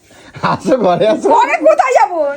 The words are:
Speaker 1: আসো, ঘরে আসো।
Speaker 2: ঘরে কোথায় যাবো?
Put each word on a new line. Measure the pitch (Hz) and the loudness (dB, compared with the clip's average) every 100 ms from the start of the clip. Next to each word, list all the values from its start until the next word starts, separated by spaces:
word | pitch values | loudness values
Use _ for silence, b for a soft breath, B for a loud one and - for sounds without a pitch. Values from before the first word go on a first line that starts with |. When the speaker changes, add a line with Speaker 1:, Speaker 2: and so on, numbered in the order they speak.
| B B B - | B B B -8
Speaker 1:
আসো, | - - - 262 | -6 -4 -2 0
ঘরে | 190 175 165 | 0 0 0
আসো। | 165 - | 0 2
Speaker 2:
ঘরে | 302 523 640 | 2 2 0
কোথায় | 440 622 523 523 | 2 2 0 2
যাবো? | 440 349 285 | 0 0 -4